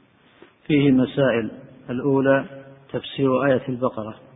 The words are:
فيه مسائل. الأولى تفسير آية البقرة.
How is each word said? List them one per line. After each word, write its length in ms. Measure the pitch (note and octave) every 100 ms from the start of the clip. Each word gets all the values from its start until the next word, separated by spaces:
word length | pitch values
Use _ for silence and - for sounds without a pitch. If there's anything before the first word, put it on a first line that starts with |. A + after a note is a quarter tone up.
| _ _ _ _ - _ -
فيه 260 | D3+ C#3+
مسائل. 580 | B2+ B2+ - C3+ A#2 G#2+ - - - -
الأولى 540 | B2 C#3 C3+ C3+ C3+ C3 - - - -
تفسير 520 | B2+ - - C3+ B2+ C#3
آية 220 | B2+ A#2+
البقرة. 460 | B2 B2+ - G#2+ A2 -